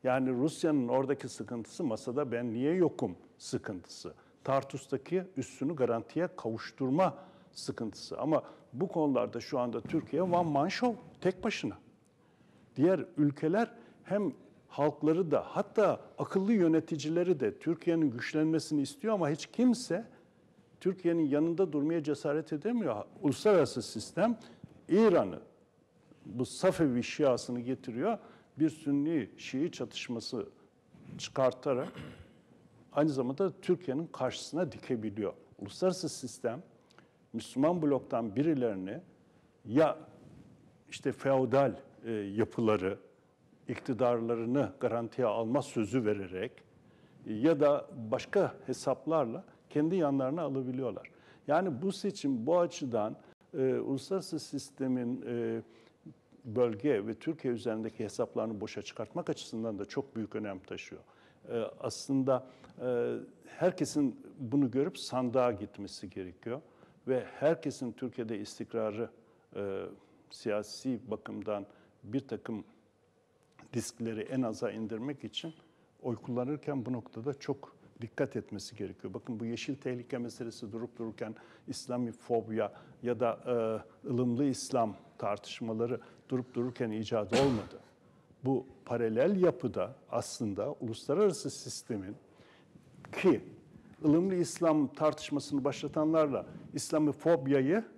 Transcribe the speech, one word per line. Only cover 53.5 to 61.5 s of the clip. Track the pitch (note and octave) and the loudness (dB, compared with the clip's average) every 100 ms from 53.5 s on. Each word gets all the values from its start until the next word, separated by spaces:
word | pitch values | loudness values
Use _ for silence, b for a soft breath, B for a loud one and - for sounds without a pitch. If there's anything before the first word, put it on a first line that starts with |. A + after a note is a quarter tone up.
e, | D#3 C3 | 0 2
uluslararası | B2 A2 C3+ - F#3+ F#3+ D#3+ | 2 0 -4 -2 -4 -2 -8
sistemin, | - C#3 - - C3 B2+ A#2+ C3 A#2 | -6 -8 -8 -4 0 0 0 -4 -4
e, | A#2+ A#2 A2+ A2+ B B B - - _ - | -2 -2 -4 -6 B B B -20 -20 _ -16
bölge | B2 A2 A#2+ G#2+ D3 A2+ G#2 | -4 2 2 2 2 2 0
ve | |
Türkiye | G#2+ - D#3 C3 | -4 -4 -2 -2
üzerindeki | A#2+ A#2 A2 A2 - | -2 -2 -2 -4 -4
hesaplarını | G#2+ - A#2 - A2 G#2+ | -6 -2 -2 -2 -2 -4
boşa | G#2+ - | -6 -8
çıkartmak | - - G#2+ - - | -10 -10 -8 -6 -4
açısından | - - A#2 A2+ G2+ | -6 -6 -4 -4 -4
da | |
çok | G2+ C#3 C#3 A2+ | -6 -6 -6 -8
büyük | G#2 G#2+ | -6 -6
önem | G#2+ F#2 | -6 -8
taşıyor. | - F2 - - - b b b | -10 -12 -12 -16 -18 b b b
E, | - | -6